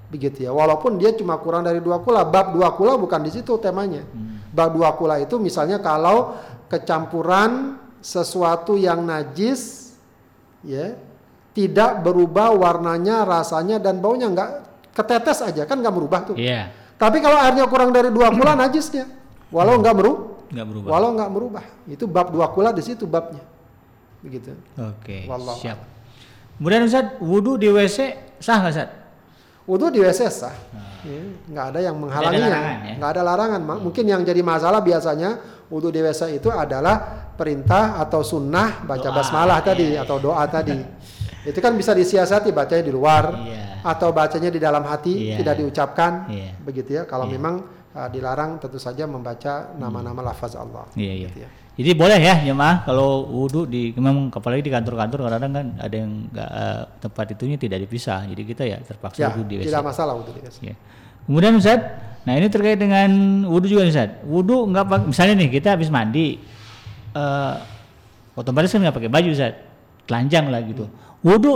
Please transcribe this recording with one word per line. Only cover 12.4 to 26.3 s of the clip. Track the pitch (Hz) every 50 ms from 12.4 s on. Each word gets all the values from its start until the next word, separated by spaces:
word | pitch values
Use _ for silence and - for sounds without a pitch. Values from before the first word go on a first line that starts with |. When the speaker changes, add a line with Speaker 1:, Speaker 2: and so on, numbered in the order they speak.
| 214 233
Speaker 1:
warnanya, | 226 196 185 170 170 175 170 170 165 170 175 196 220 226 214
rasanya, | 190 180 170 156 - 175 160 165 190 220 214
dan | 190 196 190 185
baunya, | 180 208 240 254 254 220
nggak, | 180 175 196 220 - - - - - - _ _
ketetes | - - 214 214 240 233 233 - 285 -
aja, | - 208 165 151 151
kan | - 269 269
nggak | 240 226
merubah | 190 180 156 139 185 175 190
tuh. | - 214
Speaker 2:
Iya. | 117 117 123 123 113 101 - - - - - -
Speaker 1:
Tapi | - 226 214 214 311
kalau | 294 294 294 294
airnya | 269 262 254 269 262
kurang | 254 254 254 254 247
dari | 247 247 240 247
dua | 220 220 240 226
kula, | 214 220 262 294 302 269
Speaker 2:
<clears throat> |
Speaker 1:
najis | 254 269 262 311 294 -
dia. | - 277 262 - - - - - - - - -
Walau | - 165 175 208 247 233
nggak | 208 233 220
meru-, | 196 190 220 302 - - - - - - -
Speaker 2:
Nggak | - 117 110
berubah. | 107 107 107 101 -
Speaker 1:
walau | 151 165 208 240
nggak | 233 220 214 196
merubah. | 190 202 233 247 208 - - - - - -
Itu | - 143 143 240
bab | 214 160 180 175 175
dua | 165 165 165 -
kula, | - 190 196 226
di | 226 175
situ | 151 226 247 233 220
babnya. | 170 156 165 165 - 160 143 - - - - - - _ _ _ _ _ _ _ _ - -
Begitu. | - - 123 127 113 131 - - - - - 143
Speaker 2:
Oke, | 120 107 104 104 - 110 101 95 95
Speaker 1:
Wallahu | - 127 123 123 123 120 117
Speaker 2:
siap. | - 117 107 104
Speaker 1:
a'lam. | - - - - - - - - - -